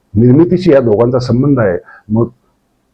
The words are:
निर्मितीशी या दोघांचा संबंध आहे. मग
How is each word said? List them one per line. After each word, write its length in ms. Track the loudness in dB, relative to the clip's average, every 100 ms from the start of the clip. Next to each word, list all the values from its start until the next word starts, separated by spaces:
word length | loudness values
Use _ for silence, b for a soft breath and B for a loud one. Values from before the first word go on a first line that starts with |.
| _ 0
निर्मितीशी 560 | 2 4 2 0 2
या 80 | 2
दोघांचा 380 | 2 0 0 -2
संबंध 400 | -2 -2 0 0
आहे. 180 | -2 -4 B B -6
मग 200 | -4 -4 -8 _ _ _ _ _